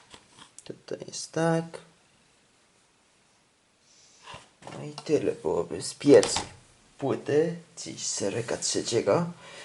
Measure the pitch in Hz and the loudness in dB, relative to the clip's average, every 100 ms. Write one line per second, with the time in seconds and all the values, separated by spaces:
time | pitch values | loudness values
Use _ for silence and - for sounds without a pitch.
0 | - - _ - - - - - - - | -20 -20 _ -20 -20 -20 -18 -18 -12 -12
1 | - - - 160 165 165 170 - - _ | -10 -12 -8 -2 0 0 -2 -14 -20 _
2 | _ _ _ _ _ _ _ _ _ _ | _ _ _ _ _ _ _ _ _ _
3 | _ _ _ _ _ _ _ _ _ - | _ _ _ _ _ _ _ _ _ -20
4 | - - - 69 - _ - - 147 147 | -20 -20 -18 -18 -20 _ -16 -12 -12 -10
5 | - 151 98 - 80 85 95 - - - | 0 2 2 -2 -2 -2 -2 -6 -8 0
6 | 143 120 - - - - - - _ - | 8 10 10 0 -6 -14 -20 -20 _ -6
7 | 139 110 - 147 170 170 - - - - | -2 -2 2 2 2 -2 -14 -16 -14 -10
8 | - - 101 107 123 - - 98 - 113 | -8 -4 -4 -4 -4 -4 -2 -2 0 0
9 | 98 135 170 - - - | 4 2 2 -6 -18 -18